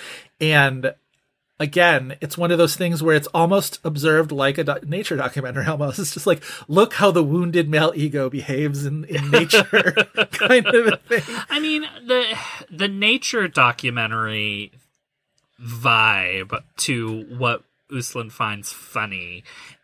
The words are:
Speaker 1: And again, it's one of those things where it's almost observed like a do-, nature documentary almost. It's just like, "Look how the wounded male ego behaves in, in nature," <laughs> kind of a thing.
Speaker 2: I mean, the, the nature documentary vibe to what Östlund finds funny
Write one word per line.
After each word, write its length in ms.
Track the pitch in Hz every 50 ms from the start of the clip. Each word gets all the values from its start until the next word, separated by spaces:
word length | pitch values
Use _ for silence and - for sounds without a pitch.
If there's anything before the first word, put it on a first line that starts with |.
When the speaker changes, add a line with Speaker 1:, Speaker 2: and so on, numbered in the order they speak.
| - - - - - _ _ -
Speaker 1:
And 540 | 156 156 156 147 139 139 135 127 127 131 - _ _ _ _ _ _ _ _ _ _ _ _ -
again, 560 | 156 143 147 175 175 175 156 131 131 131 139 -
it's 160 | - 147 -
one 140 | 175 175 170
of 80 | 175 165
those 160 | 170 147 143
things 300 | - 185 170 170 151 160
where 100 | 165 156
it's 140 | 147 147 -
almost 500 | - 165 165 175 196 202 196 - - - -
observed 480 | 165 151 143 143 160 156 156 165 151
like 260 | 151 139 135 139 139 175
a 60 | 156
do-, 160 | 143 143 139 -
nature 300 | 147 156 190 220 - 175
documentary 480 | 139 135 123 - 143 131 127 117 139 131
almost. 340 | - 156 143 147 139 131 -
It's 120 | 190 147
just 140 | - - -
like, 160 | 202 170 - - - - - -
"Look 280 | - 147 185 220 233 -
how 180 | - 196 202
the 100 | 170 175
wounded 460 | 160 139 151 175 175 170 165 175 160 147
male 240 | 151 151 156 165 -
ego 340 | - 147 151 135 143 135 131
behaves 560 | 135 135 - - 135 135 151 151 143 139 143
in, 200 | 139 147 156 156
in 260 | - 170 147 143 143
nature," 320 | 147 233 - - - 220
<laughs> 680 | - - - 214 175 180 - 226 202 - - 226 214 -
kind 340 | - - 214 208 254 247 -
of 200 | 202 - 233 233 220
a 80 | 196
thing. 260 | - _ - 240 220 147 - 233 - - -
Speaker 2:
I 120 | 294 294
mean, 220 | 311 311 311 302 302 - - - 247
the, 320 | 240 254 247 240 220 220 - - - - - - -
the 200 | 180 156 196 202
nature 580 | 196 196 202 214 240 254 - - - 226 196
documentary 1300 | 175 - 147 127 120 117 - - 123 120 120 113 110 113 113 110 110 110 107 107 104 101 101 104 - _ 123 _ _ _ _ _ _ _ _ _ _ _ _ _ _ _ _
vibe 1000 | 120 117 120 113 120 127 117 113 110 110 104 95 92 90 95 95 95 101 - 107 - _ _ -
to 440 | - - 131 120 113 110 110 110 107 104 120 123
what 240 | 127 120 117 - - _ _ _ _ -
Östlund 400 | 143 127 123 - - 127 113 107
finds 400 | - - 117 107 104 104 98 -
funny 720 | - - - - - 110 110 104 98 92 90 87 87 87 - - - - - - - _